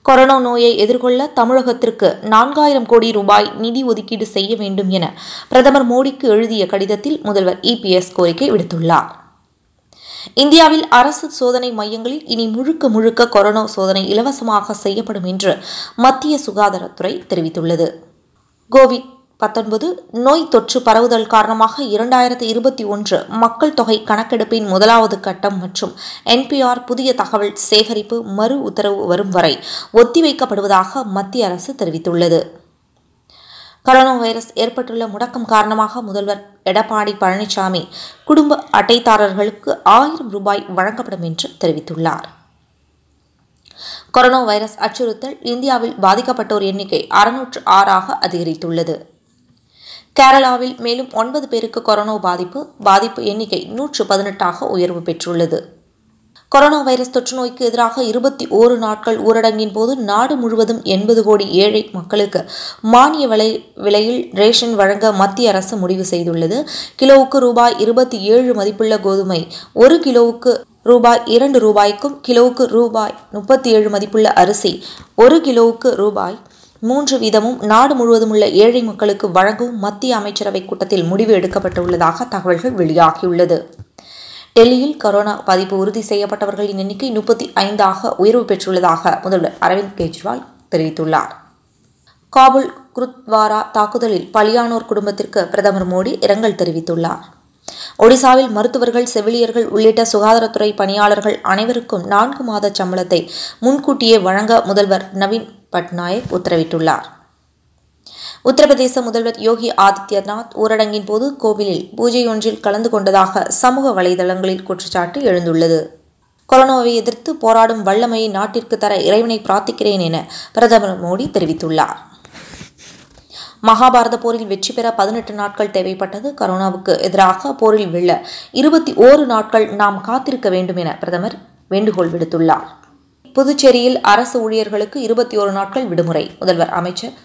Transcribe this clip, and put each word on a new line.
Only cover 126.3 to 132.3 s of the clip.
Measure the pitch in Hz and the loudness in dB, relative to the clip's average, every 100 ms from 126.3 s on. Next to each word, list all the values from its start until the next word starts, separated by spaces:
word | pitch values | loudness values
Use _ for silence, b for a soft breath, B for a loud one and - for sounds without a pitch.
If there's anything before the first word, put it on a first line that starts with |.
| 285 | -4
கொரோனாவுக்கு | 196 185 190 180 - - 185 | -4 -2 -4 -2 -2 0 0
எதிராக | 190 185 185 277 269 | 4 4 2 -6 0
போரில் | 220 214 190 | 2 2 0
வெல்ல | 175 180 160 B B B 240 | -2 0 -2 B B B 0
இருபத்தி | 294 320 320 - 240 | 2 2 0 6 6
ஓரு | 294 262 | 6 4
நாட்கள் | 220 214 220 214 202 | -2 0 0 0 0
நாம் | 208 196 202 | 0 -2 -4
காத்திருக்க | 254 262 262 202 185 | -4 -4 -4 -2 -2
வேண்டும் | 180 180 | -4 -6
என | 170 - | -6 -6
பிரதமர் | 175 175 208 - - _ _ | -6 -4 -6 -10 -18 _ _
வேண்டுகோள் | 196 214 180 165 | -2 0 0 -2
விடுத்துள்ளார். | 170 165 | -4 -4